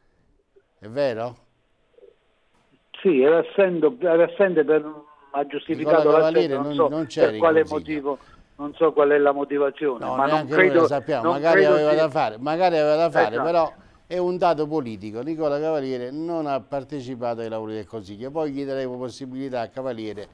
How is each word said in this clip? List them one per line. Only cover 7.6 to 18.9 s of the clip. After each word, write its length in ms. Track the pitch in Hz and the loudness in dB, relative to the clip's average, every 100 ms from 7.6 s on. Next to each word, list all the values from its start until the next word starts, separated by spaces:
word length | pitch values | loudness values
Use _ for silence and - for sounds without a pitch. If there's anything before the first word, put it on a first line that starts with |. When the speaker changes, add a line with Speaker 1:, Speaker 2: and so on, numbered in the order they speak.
Speaker 1:
consiglio. 380 | 151 151 151 151 139 | 2 -2 -4 -6 -4
Speaker 2:
motivo, 80 | 135 - - _ - | -6 -10 -20 _ -12
non 180 | 143 | -10
so 180 | 143 160 | 0 0
qual 180 | 139 143 | 4 4
è 80 | 147 | 6
la 140 | 143 | 4
motivazione, 720 | 139 143 143 143 135 147 120 | 2 -2 0 0 0 -4 -4
Speaker 1:
No, 100 | 131 | -4
Speaker 2:
ma 120 | 127 139 | -2 2
non 80 | |
Speaker 1:
neanche 200 | 156 135 | 0 0
noi 100 | 156 | 0
Speaker 2:
credo, 160 | 185 170 | 2 2
Speaker 1:
lo 60 | 160 | 2
sappiamo, 360 | 139 120 139 | 0 -2 -2
Speaker 2:
non 80 | 135 | -2
Speaker 1:
magari 280 | 143 160 170 | 0 2 4
Speaker 2:
credo 140 | 190 | 4
Speaker 1:
aveva 160 | 151 151 | 4 2
Speaker 2:
sia 100 | 151 | 2
Speaker 1:
da 60 | 156 | 0
fare, 300 | 147 120 107 | 0 -2 -4
magari 400 | 139 165 185 165 | -4 0 2 2
aveva 180 | 151 151 | 2 2
da 140 | 170 | 2
fare, 240 | 156 110 | 2 0
Speaker 2:
Esatto. 100 | 117 | 0
Speaker 1:
però 280 | 147 170 160 - - _ - | 0 0 0 -4 -20 _ -10
è 100 | 180 | -4
un 200 | 180 180 | -2 0
dato 280 | 180 151 151 | 0 2 -2
politico. 540 | 156 123 107 107 107 | -4 -4 -8 -10 -8
Nicola 400 | 135 160 156 143 | -8 -4 -2 -2
Cavaliere 500 | 156 156 135 127 123 | -2 -2 -4 -6 -6
non 360 | 147 165 170 151 | -8 -6 -4 -4
ha 140 | 135 | -4
partecipato 840 | - 143 127 151 123 127 120 117 | -6 -10 -8 -10 -10 -6 -6 -6
ai 60 | 113 | -6
lavori 260 | 110 110 | -6 -8
del 120 | 110 98 | -8 -10
Consiglio, 440 | 113 95 101 127 | -12 -12 -12 -10
poi 200 | 151 156 | -6 -4
gli 140 | 135 | -6
daremo 320 | 139 135 131 | -6 -4 -6